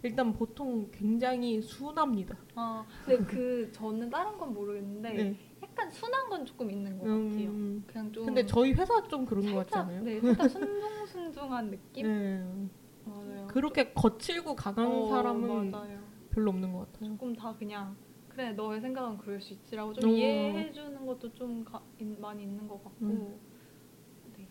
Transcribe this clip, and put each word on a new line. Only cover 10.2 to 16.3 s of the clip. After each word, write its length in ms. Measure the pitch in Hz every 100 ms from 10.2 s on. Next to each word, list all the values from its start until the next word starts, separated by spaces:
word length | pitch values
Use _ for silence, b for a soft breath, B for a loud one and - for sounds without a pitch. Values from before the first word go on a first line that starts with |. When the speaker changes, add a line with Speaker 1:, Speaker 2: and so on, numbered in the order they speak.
Speaker 2:
살짝 260 | 240 240 277
Speaker 1:
<laughs> 20 |
Speaker 2:
순둥순둥한 1200 | 370 403 403 415 427 403 370 339 277 285 247 220
느낌? 360 | 190 - - 220
Speaker 1:
네. 360 | 208 196 190 185 190 196 - - -
Speaker 2:
맞아요. 420 | - 202 202 - 196
Speaker 1:
그렇게 360 | 254 294 294
Speaker 2:
좀 80 | 254
Speaker 1:
거칠고 600 | - 226 220 - 339 330 269
강한 300 | 202 202 240
Speaker 2:
어, 180 | 254 214
Speaker 1:
사람은 640 | 254 240 233 233 226 196
Speaker 2:
맞아요. 300 | 208 208 202 - - -